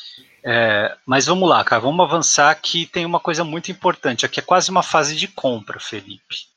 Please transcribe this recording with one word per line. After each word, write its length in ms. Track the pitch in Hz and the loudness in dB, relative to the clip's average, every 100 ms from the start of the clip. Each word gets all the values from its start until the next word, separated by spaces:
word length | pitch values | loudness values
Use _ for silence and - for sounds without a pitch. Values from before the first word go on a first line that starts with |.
| - - - _ | -18 -20 -20 _
É, 540 | 123 117 113 104 107 - | -4 0 2 2 0 -4
mas 220 | - 135 135 | 0 0 2
vamos 200 | 180 185 | 2 4
lá, 160 | 123 | 4
cara, 200 | 104 117 | 4 0
vamos 180 | 120 165 | 0 2
avançar 520 | 170 165 151 - 147 | 2 2 0 4 4
que 320 | 156 - 170 160 | 2 -2 -4 -4
tem 180 | 185 | -6
uma 160 | 170 170 | -2 -2
coisa 240 | - 160 | -2 -2
muito 260 | 165 160 170 | -4 -6 -8
importante. 540 | 185 180 165 147 120 | -4 -2 0 -4 -2
Aqui 160 | - - | -4 -4
é 20 | |
quase 280 | - 180 160 | 2 2 4
uma 120 | 185 | 0
fase 320 | - 165 147 | 2 0 0
de 140 | 156 190 | -2 -8
compra, 500 | - 135 117 104 - | -4 -4 -4 -8 -14
Felipe, 560 | - 107 101 98 _ - - | -10 -12 -12 -20 _ -14 -14